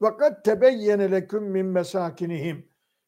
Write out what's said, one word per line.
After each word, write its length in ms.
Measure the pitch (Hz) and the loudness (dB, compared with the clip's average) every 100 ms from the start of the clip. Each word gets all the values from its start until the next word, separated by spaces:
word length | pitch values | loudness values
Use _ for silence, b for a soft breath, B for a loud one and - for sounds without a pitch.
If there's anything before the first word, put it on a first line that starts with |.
Ve 140 | 214 214 | -2 2
kad 280 | 294 294 | 0 2
tebeyyene 640 | 214 202 254 233 208 208 190 | 0 4 4 4 0 2 2
leküm 340 | 190 185 214 | 0 -2 -6
min 220 | 208 190 190 | -4 -4 -2
mesakinihim. 1040 | 180 170 190 170 - 170 160 165 160 - _ _ _ | -2 -2 -4 -4 -6 -6 -4 -6 -8 -14 _ _ _